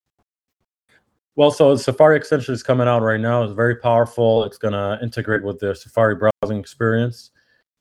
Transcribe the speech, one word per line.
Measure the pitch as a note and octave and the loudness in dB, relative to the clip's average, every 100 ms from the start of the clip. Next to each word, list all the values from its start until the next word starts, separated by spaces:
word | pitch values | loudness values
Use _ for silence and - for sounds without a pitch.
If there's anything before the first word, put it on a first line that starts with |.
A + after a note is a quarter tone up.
| _ _ _ _ _ _ _ _ _ _ _ _ _ | _ _ _ _ _ _ _ _ _ _ _ _ _
Well, | - D3 | 2 2
so | D3 C#3+ | 4 4
the | C#3 | 4
Safari | - B2 D#3 D3+ | 0 4 4 4
extension | - D3+ B2 | 0 -4 -2
is | B2+ | -6
coming | - B2+ B2 | -2 0 2
out | A#2+ | 0
right | A2 A2 | 0 -2
now. | A2+ A#2+ | -2 -2
It's | A2 | -2
very | G2+ A#2+ A#2 | -2 -2 0
powerful. | B2 A#2 A#2 - A2+ A2 | 0 0 0 0 2 2
It's | G#2+ - | -2 -6
gonna | G#2+ G2+ G2+ A2 | -4 -4 -4 -6
integrate | A#2 A#2 G#2+ G#2+ | -8 -8 -4 -4
with | G2+ G2 | -4 -6
the | G2+ | -6
Safari | G2 - - A2 | -8 -6 0 0
browsing | F#2+ G#2+ - G#2 G#2 | 2 -2 -2 -6 -6
experience. | - - A2+ A2+ A#2+ A#2 - _ _ _ _ _ | -10 -6 -2 0 -2 -6 -20 _ _ _ _ _